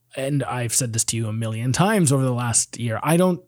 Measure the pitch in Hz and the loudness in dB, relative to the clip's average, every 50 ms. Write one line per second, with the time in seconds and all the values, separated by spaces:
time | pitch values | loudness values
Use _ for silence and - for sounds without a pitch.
0 | _ _ - - 135 139 147 139 - - 120 123 120 113 - - 131 117 110 113 | _ _ -8 -6 -4 -2 -2 -2 -2 -2 -4 -4 -4 -2 0 0 -2 0 -2 -4
1 | - - 117 113 113 107 110 113 113 110 110 113 120 131 127 - 175 208 226 202 | -2 -2 -2 -4 -4 -4 -4 -4 -4 -4 -4 -4 -2 0 2 2 2 4 4 4
2 | 165 123 139 135 131 127 123 120 123 120 113 - - - - - 120 113 110 107 | 4 4 4 2 2 0 0 -2 -2 0 0 0 -2 -2 -6 -6 -4 -4 -4 -2
3 | - 143 165 170 185 185 175 - - | 0 2 4 4 4 4 2 -2 -6